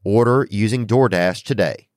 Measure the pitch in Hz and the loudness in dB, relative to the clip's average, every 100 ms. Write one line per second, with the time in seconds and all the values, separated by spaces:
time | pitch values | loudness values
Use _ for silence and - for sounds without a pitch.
0 | 98 107 120 127 - 101 107 123 113 120 | 0 2 2 2 -2 -2 -2 -2 0 0
1 | 127 90 90 90 - 117 85 - _ | 2 2 0 -2 -6 -2 -2 -4 _